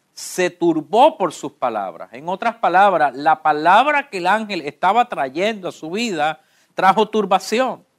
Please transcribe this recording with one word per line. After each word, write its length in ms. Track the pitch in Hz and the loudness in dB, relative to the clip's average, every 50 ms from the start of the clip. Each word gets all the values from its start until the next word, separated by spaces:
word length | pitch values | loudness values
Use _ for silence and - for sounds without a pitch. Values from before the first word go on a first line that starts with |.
| _ _ _ | _ _ _
se 360 | - - - - - 180 180 | -20 -18 -10 -4 -2 -2 -2
turbó 680 | 180 - 170 170 160 156 151 135 160 214 262 311 311 - | -2 0 0 0 0 0 -2 -2 2 4 4 4 4 2
por 160 | 202 165 - | -2 -4 -4
sus 200 | - - 147 - | -6 -12 -12 -8
palabras". 560 | _ - 127 113 107 98 92 82 80 87 92 | _ -4 -4 -4 -4 -6 -6 -8 -12 -16 -16
En 160 | 110 123 147 165 | -16 -12 -8 -8
otras 280 | 190 190 - 233 220 | -8 -4 -4 -6 -4
palabras, 600 | 226 - 185 170 180 202 208 190 165 151 143 120 | -2 -2 2 4 4 4 4 4 4 2 0 0
la 260 | 131 147 160 156 156 | 0 0 0 0 2
palabra 680 | - 156 151 151 156 165 185 214 254 294 294 285 277 - | 2 0 0 2 4 4 6 6 4 4 0 -2 -4 -4
que 80 | - 190 | -8 -4
el 100 | 175 180 | -2 0
ángel 340 | 196 220 220 208 208 175 | 0 0 -2 -4 -8 -8
estaba 460 | 147 147 139 _ - 180 202 233 247 233 | -8 -8 -8 _ -2 0 2 2 0 0
trayendo 640 | - 175 143 135 127 156 185 214 226 208 180 170 | -2 -4 -6 -6 -4 -4 -4 -4 -4 -6 -8 -12
a 20 | |
su 180 | - - - 156 | -12 -10 -12 -8
vida 520 | 170 208 240 233 196 156 147 156 156 - _ _ _ _ _ _ _ | -6 -6 -4 -4 -4 -2 -4 -4 -4 -6 _ _ _ _ _ _ _
trajo 320 | - - 190 185 220 214 208 | 0 2 2 4 4 2 0
turbación. 800 | - 220 208 185 196 185 - - - 220 262 254 196 - _ _ _ | 0 -2 0 0 0 -2 0 -2 -2 -2 -2 -2 -4 -8 _ _ _